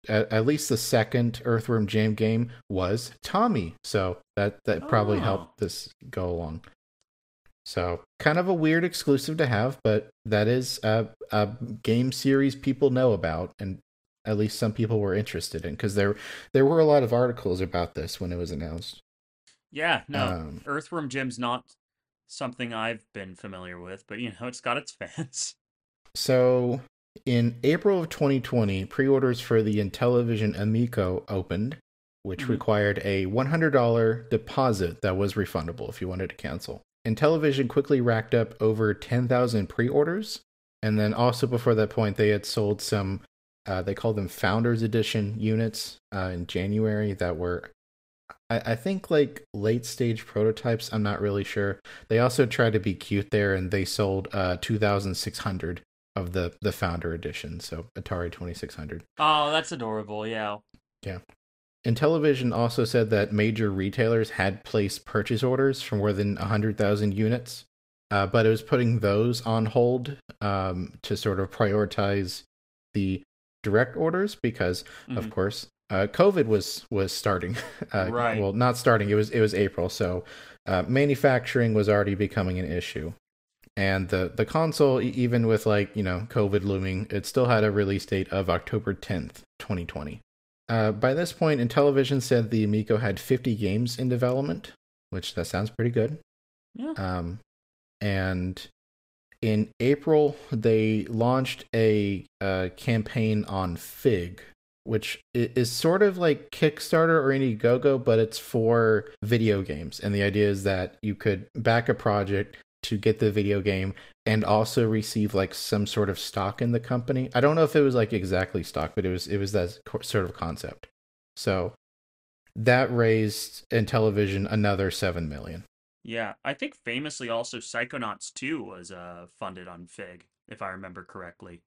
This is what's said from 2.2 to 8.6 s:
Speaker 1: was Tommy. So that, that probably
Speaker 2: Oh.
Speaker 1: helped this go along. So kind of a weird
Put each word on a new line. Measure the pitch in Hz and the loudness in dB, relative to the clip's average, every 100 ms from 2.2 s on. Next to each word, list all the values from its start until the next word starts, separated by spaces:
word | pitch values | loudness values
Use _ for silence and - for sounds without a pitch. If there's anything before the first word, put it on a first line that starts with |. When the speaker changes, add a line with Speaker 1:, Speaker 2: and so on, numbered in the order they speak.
| 110 113 120 - _ | 0 2 -2 -8 _
Speaker 1:
was | 95 90 113 - - | -2 0 -2 -4 -14
Tommy. | - 190 240 156 85 - | -4 0 2 0 -4 -10
So | - 104 92 90 _ | -4 0 0 -4 _
that, | - 101 - | -2 -2 -2
that | - 95 - | -2 -2 0
probably | 113 104 101 | 0 2 2
Speaker 2:
Oh. | |
Speaker 1:
helped | 87 95 - _ | 0 -2 -6 _
this | 98 - - _ - | -6 -6 -14 _ -10
go | - 90 | -6 -4
along. | 85 82 80 - _ _ _ _ _ _ _ _ _ | -4 -6 -10 -14 _ _ _ _ _ _ _ _ _
So | - - 87 87 - _ | -10 -4 -4 -4 -10 _
kind | 151 165 | 0 2
of | 180 | 2
a | |
weird | 175 | 2